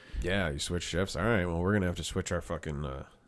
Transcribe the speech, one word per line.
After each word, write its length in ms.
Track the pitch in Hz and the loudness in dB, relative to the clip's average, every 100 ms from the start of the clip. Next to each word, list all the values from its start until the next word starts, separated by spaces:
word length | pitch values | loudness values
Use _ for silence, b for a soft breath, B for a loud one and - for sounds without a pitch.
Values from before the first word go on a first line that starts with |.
| B B | B B
Yeah, 280 | 87 98 85 | 0 2 0
you 100 | 71 | -2
switch 240 | - 87 | -2 -2
shifts. 320 | - 80 98 | 0 0 0
All 80 | 76 | 0
right, 220 | 110 110 | 2 4
well, 140 | 87 85 | 2 2
we're 120 | 92 | 4
gonna 140 | 104 | 4
have 100 | 90 | 2
to 80 | 85 | 0
switch 300 | 80 95 - | -2 -4 -2
our 80 | 87 | -4
fucking, 420 | - 80 82 73 | -2 -6 -4 -4
uh, 200 | 71 67 - - | -4 -6 -12 -20